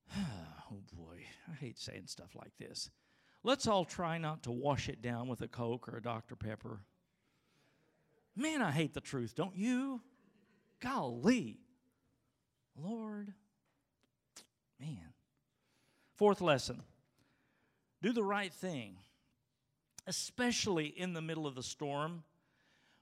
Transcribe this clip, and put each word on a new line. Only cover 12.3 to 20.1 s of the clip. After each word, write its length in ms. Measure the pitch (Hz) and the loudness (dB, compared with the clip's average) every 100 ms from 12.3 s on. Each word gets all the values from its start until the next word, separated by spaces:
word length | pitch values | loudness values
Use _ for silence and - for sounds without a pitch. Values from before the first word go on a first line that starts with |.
| _ _ _ _ - | _ _ _ _ -10
Lord. 500 | 175 226 214 208 202 190 _ _ _ _ _ _ _ _ _ - - _ _ _ | -6 -6 -6 -6 -8 -12 _ _ _ _ _ _ _ _ _ -20 -20 _ _ _
Man. 320 | 151 107 80 - _ _ _ _ _ _ _ _ _ | -8 -6 -10 -20 _ _ _ _ _ _ _ _ _
Fourth 260 | - 208 190 | 6 8 8
lesson. 420 | 175 135 - - - _ _ _ _ _ _ _ _ _ _ - | 6 6 4 -6 -10 _ _ _ _ _ _ _ _ _ _ -2
Do 100 | 202 | 2
the 120 | 240 | 4
right 280 | 196 202 190 | 4 2 0
thing, 440 | - 185 143 104 92 - _ _ _ _ _ _ _ _ - | -4 -4 -4 -6 -12 -20 _ _ _ _ _ _ _ _ -14
especially 800 | - | -4